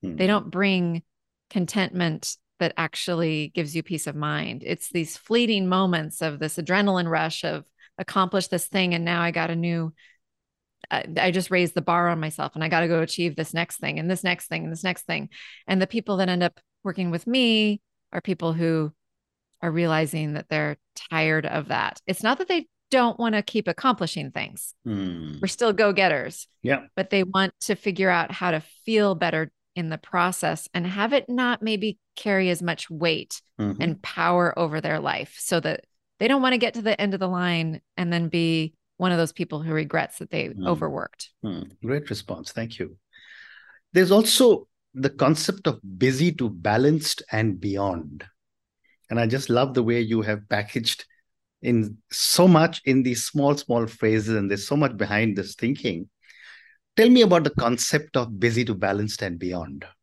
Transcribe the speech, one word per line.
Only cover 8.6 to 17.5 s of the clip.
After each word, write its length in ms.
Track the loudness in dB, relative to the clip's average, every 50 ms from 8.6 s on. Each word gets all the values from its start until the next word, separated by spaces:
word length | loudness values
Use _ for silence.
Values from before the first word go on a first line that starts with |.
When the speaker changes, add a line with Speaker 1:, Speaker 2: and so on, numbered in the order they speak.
| -4 -2
Speaker 1:
thing, 260 | -2 0 0 2 0
and 100 | 0 0
now 180 | 0 0 0
I 100 | 0 0
got 180 | 0 0 -2 -2
a 60 | -2
new, 380 | -2 -2 0 0 -2 -2 -4 -6 _ _ -20 _ _ _ _ _ _ _ _ _ _ _ _ _ _ -8 -4
uh, 140 | -4 -4 -4 -2 -2 0
I 140 | 2 2
just 200 | 2 0 0 0
raised 220 | 2 2 2 2 0
the 80 | -2
bar 260 | 0 2 2 2 2 2
on 100 | 0 0
myself, 360 | -4 -6 -6 -6 -8 -6 _
and 80 | -4 -2
I 60 | 0
gotta 180 | 2 2 2 2
go 140 | 2 0
achieve 340 | 0 -2 -2 -2 -2 -2 -2
this 180 | -4 -6 -4 -2
next 240 | -4 -4 -4 -6 -8
thing, 220 | -6 -6 -6 -4
and 100 | -2 -2
this 140 | -2 -2 0
next 240 | -2 -2 -2 -4 -8
thing, 160 | -8 -8 -6
and 80 | -8
this 120 | -10 -6 -6
next 220 | -6 -6 -6 -6
thing." 240 | -6 -6 -6 -6 -10 -14 -18 -20 -20 -20 -20 _ -2
And 140 | 0 0
the 60 | 0 0
people 300 | -2 -6 -2 -2 0 0
that 120 | 2 0
end 140 | 2 2 0
up 160 | 0 _ _ _ _ _ _ _
working 280 | -8 -4 -4 -2 -2
with 160 | -2 -4 -4 -2
me 540 | 0 2 4 4